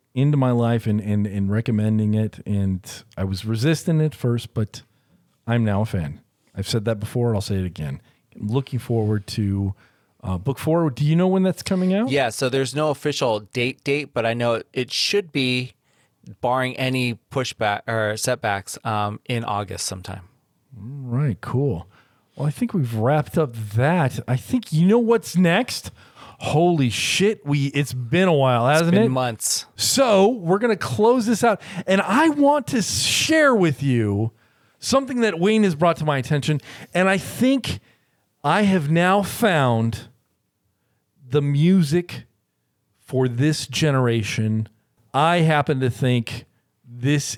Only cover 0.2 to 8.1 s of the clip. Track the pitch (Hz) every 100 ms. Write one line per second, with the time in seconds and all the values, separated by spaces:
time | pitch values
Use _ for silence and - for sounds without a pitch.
0.2 | 143 143 127 120 117 117 110 104 104 104
1.2 | 101 101 98 107 117 107 107 107 107 107
2.2 | 110 - - 101 98 92 - - - -
3.2 | 95 95 107 110 147 156 - 160 156 -
4.2 | 123 120 - 117 107 - - _ _ _
5.2 | _ _ - 117 110 98 110 95 73 -
6.2 | _ _ _ - 113 117 107 107 113 123
7.2 | 120 104 - 95 92 80 73 69 -